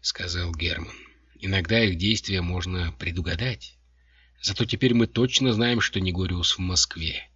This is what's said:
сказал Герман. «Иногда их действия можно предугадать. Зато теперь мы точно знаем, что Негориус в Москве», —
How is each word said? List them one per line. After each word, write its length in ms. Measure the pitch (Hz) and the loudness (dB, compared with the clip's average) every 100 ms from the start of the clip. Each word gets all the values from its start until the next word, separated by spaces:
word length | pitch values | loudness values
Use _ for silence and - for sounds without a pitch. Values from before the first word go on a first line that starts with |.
сказал 540 | - - 87 87 87 | -6 -6 -6 -4 -4
Герман. 420 | 85 85 80 80 - - _ _ - | -2 -4 -4 -8 -14 -20 _ _ -10
«Иногда 460 | 98 95 87 113 | -2 0 2 4
их 140 | 110 85 | 4 2
действия 420 | 98 110 - 98 | 2 2 0 -2
можно 520 | 87 90 87 90 85 - | 0 -2 -2 -2 -4 -4
предугадать. 760 | - 87 85 82 123 110 - _ _ _ _ _ _ _ | -6 -4 -4 -2 -4 -4 -12 _ _ _ _ _ _ _
Зато 240 | - 101 | -6 -2
теперь 300 | 117 117 131 | -2 2 4
мы 120 | 117 113 | 4 4
точно 460 | - 127 - 131 | 2 2 4 2
знаем, 300 | 107 120 120 | 2 2 2
что 180 | - - | 0 0
Негориус 560 | 95 90 90 90 85 - | -2 0 -2 0 0 0
в 40 | |
Москве», — 680 | 90 87 - - 80 80 - | 0 0 0 -2 -6 -6 -12